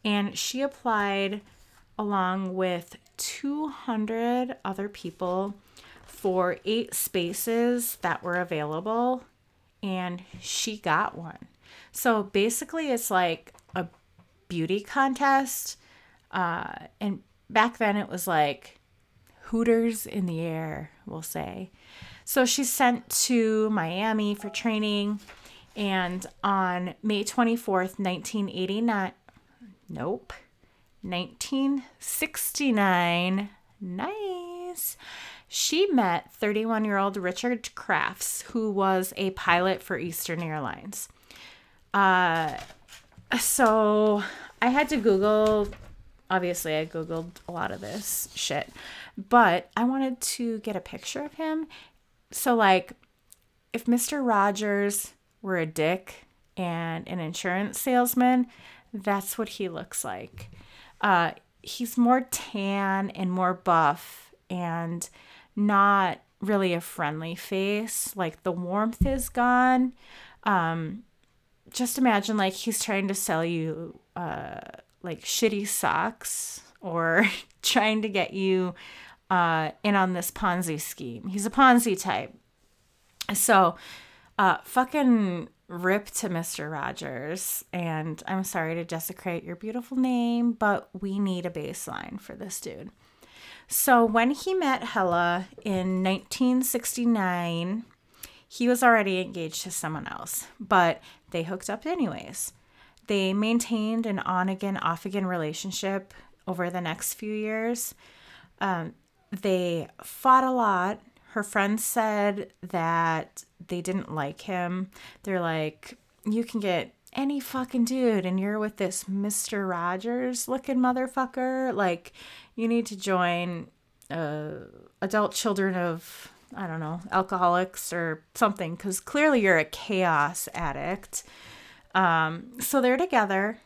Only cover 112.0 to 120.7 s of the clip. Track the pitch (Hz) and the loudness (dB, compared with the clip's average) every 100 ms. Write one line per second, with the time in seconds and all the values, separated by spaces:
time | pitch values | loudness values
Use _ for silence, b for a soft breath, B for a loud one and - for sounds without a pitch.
112 | 220 208 208 202 - _ 180 175 165 170 | 0 2 0 -2 -10 _ -6 -2 2 2
113 | 165 160 - - - _ - 175 175 190 | 2 0 -4 -14 -20 _ -8 -6 -2 -4
114 | - 156 143 - - 185 175 185 190 B | -4 -4 -4 -6 -6 -4 -2 -4 -6 B
115 | B B 202 185 170 160 156 156 - - | B B -4 -2 0 -2 -4 -6 -20 -20
116 | _ _ 214 220 233 226 202 170 - _ | _ _ -2 -2 -2 -2 0 -2 -4 _
117 | - - 277 285 - 262 254 254 233 262 | -12 -4 -2 -4 -4 -6 -2 0 0 2
118 | 247 214 185 185 202 214 214 - 185 185 | 2 4 2 0 -2 -2 -4 -2 -4 -4
119 | - 196 202 208 - 202 190 175 175 185 | -4 -4 -2 -2 -4 -4 -2 -2 -2 -2
120 | 226 247 254 247 - 262 262 | -4 -2 -2 -4 -4 -4 0